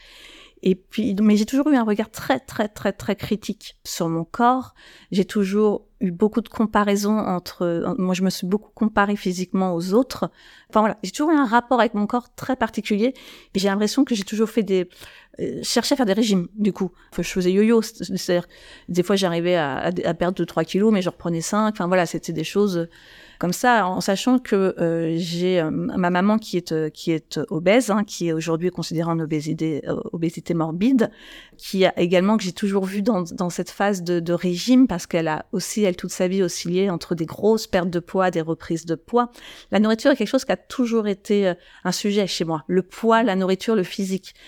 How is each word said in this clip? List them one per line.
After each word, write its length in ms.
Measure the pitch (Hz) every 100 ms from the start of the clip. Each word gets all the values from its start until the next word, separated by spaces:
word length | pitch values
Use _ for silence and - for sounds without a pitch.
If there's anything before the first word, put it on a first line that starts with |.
| - - - - - _
et 120 | -
puis, 400 | 190 _ - 208
mais 220 | 196 214 208
j'ai 100 | 214
toujours 240 | 269 285
eu 60 | 269
un 80 |
regard 260 | 220 208 214
très, 280 | - - 262
très, 300 | - - 208
très, 240 | - 202
très 240 | - - 196
critique 600 | 226 208 - - - -
sur 280 | - - 165
mon 140 | 165
corps. 500 | 165 - 240 262 247 - - - -
J'ai 140 | 185
toujours 640 | 196 208 190 202 214 202 - -
eu 80 | 185
beaucoup 320 | 170 208 214
de 80 | 208
comparaisons 680 | - 214 214 208 202 202 214
entre, 640 | - 180 - - 175 170 -
en-, 80 | 180
moi, 160 | 185
je 100 | 180
me 60 | 185
suis 180 | - 180
beaucoup 240 | 208 -
comparée 420 | - 214 214 202 208
physiquement 580 | 190 180 185 190 185
aux 200 | 170 185
autres. 360 | 208 269 - 175 - - - _
Enfin, 120 | 214
voilà, 180 | 214 -
j'ai 100 | 185
toujours 180 | - 302
eu 40 | 302
un 100 | 262
rapport 340 | 233 233 254
avec 140 | 226
mon 120 | 208 208
corps 280 | 247 -
très 220 | - - 262
particulier. 580 | 220 - - 208 240 262 - - -
Et 40 | 196
j'ai 100 | 196
l'impression 360 | 196 214 -
que 100 | 269
j'ai 100 | 233
toujours 260 | 190 214 220
fait 120 | 240
des, 240 | 190 185 180 - - - - -
euh, 200 | - 240
cherché 320 | 226 - -
à 20 | 285
faire 80 |
des 80 | 233
régimes, 340 | 196 226 196 175
du 200 | 214 208
coup. 160 | 180 185 - _
Enfin, 120 | -
je 80 | 170
faisais 220 | 190 180
yo-yo, 280 | 190 220 233
c'est-, 240 | 220 - - 190
c'est-à-dire, 280 | - 175 175 - - - -
des 120 | 180
fois, 140 | 175 196
j'arrivais 380 | 190 170 170
à, 240 | 180 147 131
à, 80 | 165
à 280 | 180 170
perdre 220 | 170 175 185
deux, 100 | 170
trois 180 | -
kilos, 280 | 165 185 214
mais 80 | 208
je 80 | 175
reprenais 320 | - 175 165
cinq. 300 | - 208 214
Enfin, 140 | 214 175
voilà, 180 | 185
c'était 300 | 170 165 -
des 100 | 160
choses 420 | 160 196 208 175 165 - - - - -
comme 160 | -
ça, 320 | 180 247 233 185
en 160 | 185
sachant 360 | - 196 - 254
que, 360 | - 202 190 -
euh, 360 | 165 165 165 165
j'ai, 460 | 175 170 180 180
euh, 80 | 156
ma 400 | 175 175 - 180
maman 260 | 180 196 214
qui 220 | 214 180
est, 140 | 170
euh, 180 | 160 156
qui 200 | - -
est 300 | 160 - - -
obèse, 420 | 160 175 226 220
hein, 140 | 208
qui 240 | 208 - 170
est 40 |
aujourd'hui 360 | 160 160 160 175
considérée 400 | 175 165 165 170
en 80 | 165
obésité, 640 | 160 156 151 165 160 143 -
euh, 80 | - -
obésité 400 | 175 165 - -
morbide, 580 | 165 160 165 220 269 220 - - - - -
qui 300 | - 190 185
a 120 | -
également, 380 | 175 180 190 220
que 60 |
j'ai 100 | 185
toujours 320 | - 202 196
vue 160 | 190 202
dans, 220 | 202 196
dans 260 | 170 - 180
cette 220 | 170 180
phase 320 | - 202 196
de, 180 | 170 175
de 120 | 165
régime, 520 | 170 180 175 226 254 262
parce 200 | 170 -
qu'elle 200 | 175 160
a 200 | 151 -
aussi, 320 | 196 - -
elle, 120 | 208 180
toute 140 | 180
sa 180 | - 185
vie 140 | 190
oscillé 480 | 180 - 170 180 196
entre 240 | 170 -
des 100 | 170
grosses 420 | 160 - 208 220 -
pertes 220 | 190 175
de 100 | 170
poids, 320 | 165 190 185
des 120 | 170
reprises 420 | 160 160 - 165
de 100 | 170
poids. 380 | 160 - 240 240 - - - -
La 100 | 202
nourriture 300 | 214 226 277
est 60 | 269
quelque 120 | 208
chose 160 | 254
qui 80 | -
a 60 | 185
toujours 500 | - - 240 226 208
été, 400 | 196 - 208 190
euh, 60 | 180 - -
un 80 | -
sujet 340 | - 208 202 190
chez 180 | -
moi. 200 | 165 160 -
Le 160 | 180
poids, 400 | 185 - 226 226
la 140 | 226 190
nourriture, 380 | 185 190 -
le 100 | 220
physique. 500 | 175 - 190 190 - -